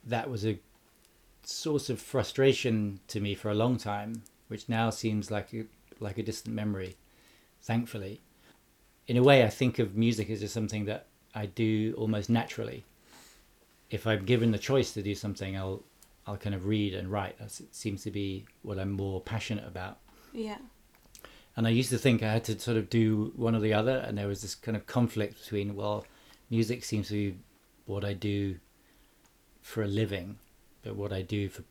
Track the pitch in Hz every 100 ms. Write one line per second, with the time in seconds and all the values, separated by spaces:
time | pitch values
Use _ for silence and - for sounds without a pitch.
0 | - 113 123 120 107 101 _ _ _ _
1 | _ _ _ _ - - 160 147 135 117
2 | - 135 - - 135 131 127 110 104 98
3 | - 107 104 98 107 104 117 120 107 101
4 | 104 113 104 _ _ 113 - 113 113 110
5 | 113 107 101 104 101 113 110 _ _ -
6 | 107 95 107 - 113 110 107 98 92 -
7 | _ _ - - _ _ - 117 120 110
8 | 95 110 _ _ - _ _ _ _ _
9 | - 123 127 139 113 - 127 - 107 101
10 | 117 110 101 107 101 113 107 107 101 113
11 | - _ _ 110 107 - 113 110 107 113
12 | 110 107 104 117 - - 110 65 - _
13 | _ - - - _ _ _ _ _ 104
14 | 113 107 95 120 117 104 - 135 123 -
15 | 101 98 104 98 95 95 95 95 - _
16 | - _ - 101 107 95 95 107 101 95
17 | 92 101 95 - 107 - - - 107 101
18 | 107 98 98 95 101 _ 107 95 98 98
19 | 98 95 - 113 - 107 - 92 92 104
20 | - - - 233 214 208 254 - - _
21 | - - - - - - 113 113 127 123
22 | 135 113 110 110 - 107 - 113 98 117
23 | 110 107 107 - 117 113 107 107 113 131
24 | - 104 101 98 101 - - 110 - 123
25 | 117 110 101 - - 104 101 101 104 104
26 | - - - - _ 113 110 120 - 110
27 | 95 104 101 92 - _ _ _ - 98
28 | 101 98 104 101 98 87 _ _ _ _
29 | _ _ _ _ _ _ - - 104 101
30 | 107 98 87 104 _ _ _ _ 113 101
31 | 101 95 92 104 98 - -